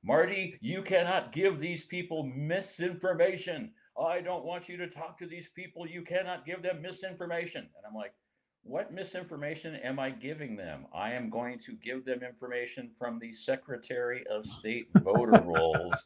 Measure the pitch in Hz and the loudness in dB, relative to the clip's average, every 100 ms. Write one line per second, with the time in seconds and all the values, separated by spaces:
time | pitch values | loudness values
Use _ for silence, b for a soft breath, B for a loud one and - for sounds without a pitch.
0 | 92 143 180 196 - - 113 185 196 190 | 4 6 6 2 -4 -6 -4 -4 2 4
1 | 175 185 117 117 196 170 160 170 - 180 | 4 2 0 2 2 2 -4 -6 -6 -8
2 | 175 160 139 127 147 175 190 - 175 175 | -4 -4 -4 -4 -2 -2 -2 -4 -4 0
3 | 185 170 175 180 - 160 110 - b - | 0 4 4 4 -4 -6 -6 -12 b -4
4 | 160 175 180 180 139 175 175 175 175 - | 0 0 -2 -4 -4 -8 -8 -10 -10 -8
5 | 165 165 175 170 170 - 185 - 170 175 | -12 -12 -14 -12 -16 -16 -16 -12 -12 -10
6 | 170 180 185 175 135 180 175 170 165 180 | -2 -2 0 -6 -6 -6 -4 -4 -6 -8
7 | 190 180 175 170 175 156 113 - 107 110 | -10 -8 -4 -4 -4 -8 -12 -18 -14 -10
8 | 104 _ _ _ _ _ 117 139 202 170 | -10 _ _ _ _ _ -8 -6 -6 -8
9 | 185 185 180 151 143 156 165 156 123 135 | -8 -8 -10 -8 -6 -6 -8 -8 -6 -4
10 | 135 127 127 156 143 104 90 73 69 78 | -4 -6 -8 -8 -8 -8 -8 -10 -10 -6
11 | 104 123 117 110 123 123 120 110 113 131 | -4 -2 -4 -4 -4 -6 -12 -12 -8 -8
12 | 131 127 123 120 127 123 120 - 120 - | -4 -4 -4 -10 -6 -4 -6 -8 -14 -8
13 | 120 117 117 110 - 135 - 123 - 123 | -6 -6 -8 -12 -2 -2 -2 -10 -6 -2
14 | 123 123 - 107 110 - 107 120 - - | -2 -4 -4 -4 -4 -8 -4 -4 10 10
15 | - 107 120 110 85 82 82 78 90 85 | 10 4 10 10 10 4 4 2 0 -4